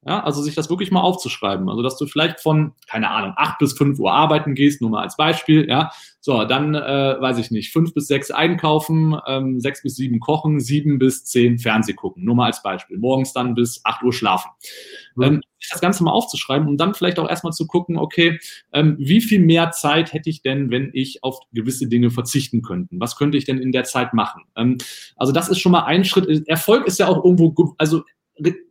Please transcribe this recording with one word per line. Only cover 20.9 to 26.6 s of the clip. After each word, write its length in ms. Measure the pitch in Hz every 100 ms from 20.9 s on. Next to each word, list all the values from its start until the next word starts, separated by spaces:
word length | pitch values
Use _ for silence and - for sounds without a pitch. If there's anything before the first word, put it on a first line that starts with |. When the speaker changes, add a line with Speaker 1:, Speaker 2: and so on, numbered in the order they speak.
Speaker 1:
ich 300 | 131 135 - 131
auf 140 | 131 -
gewisse 380 | 113 113 127 127
Dinge 200 | 120 120
verzichten 520 | 120 117 139 135 113
könnte? 340 | 113 90 90 90
Was 180 | 120 -
könnte 200 | 147 143
ich 60 |
denn 140 | 139 131
in 160 | 131
der 100 | 127
Zeit 300 | 123 127 123
machen? 300 | 113 104 - - -
Ähm, 220 | 120 123 - - - -
also 160 | 131
das 160 | 147 180
ist 100 | 185
schon 140 | 185
mal 100 | 175
ein 220 | - 170 190
Schritt. 420 | 196 160 156 151
Erfolg 400 | 160